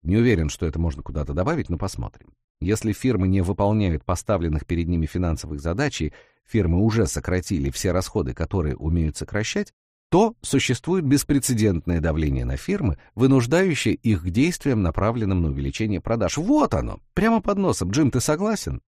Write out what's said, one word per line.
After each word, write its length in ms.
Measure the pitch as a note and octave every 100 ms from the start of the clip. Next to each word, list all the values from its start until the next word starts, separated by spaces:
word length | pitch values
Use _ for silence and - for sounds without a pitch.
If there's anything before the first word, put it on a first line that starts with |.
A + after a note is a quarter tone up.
Не 160 | D2+ G#2
уверен, 320 | A#2+ G2+ D#2
что 160 | - E2
это 140 | D#2
можно 240 | E2 D2
куда-то 300 | - C#2+ C#2+
добавить, 360 | C#2+ G2+ E3 -
но 80 | F2+
посмотрим. 560 | F#2+ - A#1+ - - _ _ _
Если 320 | E2 A2 A2
фирмы 360 | G#2 C3 G#2+ F#2
не 140 | G2
выполняют 640 | F2+ F#2+ G2+ A2 G2+ D#2
поставленных 640 | - F2 - G2+ E2 D2+ -
перед 220 | E2+ E2+
ними 180 | F2 D#2+
финансовых 540 | F2+ F2+ D#2+ D#2 D2
задач, 420 | D#2 F#2+ C#3+ -
и 100 | D#2 - _ _
фирмы 360 | _ A2+ F2 E2+
уже 260 | A2 A2 F2+
сократили 640 | - - F2+ - F#2 C#2
все 220 | - G2
расходы, 420 | F2 F2+ A2 D#2
которые 420 | - E2 G2 D2+ B1+
умеют 400 | D2+ E2+ D#2 -
сокращать, 580 | - G#2 A2 - - _ _ _ _
то 240 | E3 A3 -
существует 640 | - C#3 - B2 - F#3 C#3+
беспрецедентное 920 | C#3 - C#3+ C3 A#2+ G#2+ E2+ - F2
давление 460 | D#2+ D#2 D#2 C2+ A#1+
на 120 | C2+
фирмы, 400 | - G3+ C3 D2 -
вынуждающее 800 | - C3+ C3+ A#2+ D#3+ F#3+ C#3+ A2+
их 300 | F2+ A2+ G2+
к 60 | F2
действиям, 520 | F2+ D#3 F3 D3 A2+
направленным 640 | F2 E2 G2 A#2+ G#2 F#2+
на 60 | D#2+
увеличение 520 | C#2 C#2 - A2 F#2
продаж. 360 | - A#2 F#2 -
Вот 360 | F#3 D4+ C4+
оно, 260 | F2 - - _
прямо 300 | - G#3+ A3+
под 160 | F#3+ G3+
носом. 320 | F#3 C3 F2+
Джим, 180 | A2+ D3
ты 120 | B2+
согласен? 600 | - D#3 G#3 A3 - B1+ _